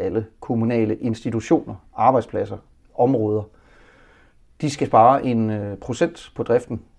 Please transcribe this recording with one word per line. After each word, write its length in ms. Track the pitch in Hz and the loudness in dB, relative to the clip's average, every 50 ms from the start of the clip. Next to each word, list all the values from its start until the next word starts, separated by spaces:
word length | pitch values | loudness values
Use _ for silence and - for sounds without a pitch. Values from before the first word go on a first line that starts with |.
alle, 240 | - - - 113 107 - _ _ | -6 -4 -4 -4 -4 -6 _ _
kommunale 560 | - - 127 113 113 117 120 117 110 107 107 | -8 -4 -2 -2 0 0 0 0 0 0 -2
institutioner, 760 | - - 120 110 - - 135 120 113 - - 170 147 - - 107 - - - - | -2 -4 -4 -6 -6 -6 -6 -6 -6 0 0 0 0 0 -4 -12 -16 -16 -14 -4
arbejdspladser, 600 | - 110 127 131 120 107 - - 95 101 - 101 - - _ _ _ _ _ _ - | 0 2 4 4 2 0 -2 -4 -6 -6 -6 -8 -12 -16 _ _ _ _ _ _ 0
områder, 440 | 143 135 135 113 107 107 107 107 104 - - _ _ _ _ _ _ _ _ _ _ _ _ _ _ _ _ _ _ _ _ - | 2 2 2 0 0 0 -2 -2 -4 -8 -14 _ _ _ _ _ _ _ _ _ _ _ _ _ _ _ _ _ _ _ _ -6
de 100 | - 147 | -6 -6
skal 160 | 143 - 143 | -4 -4 -2
spare 380 | - - 117 113 123 135 139 - | 4 6 6 8 8 6 4 2
en, 260 | 127 120 113 113 110 | 0 0 0 0 0
øh, 260 | 107 104 101 101 98 | -2 -4 -6 -8 -8
procent 560 | 92 - - 120 - 175 165 - - - - - | -10 -10 -10 -2 -2 -2 -2 -2 -8 -20 -14 -10
på 60 | - | -8
driften 380 | 113 - 113 123 - - 123 110 - _ _ | -2 0 0 0 0 -4 -10 -12 -12 _ _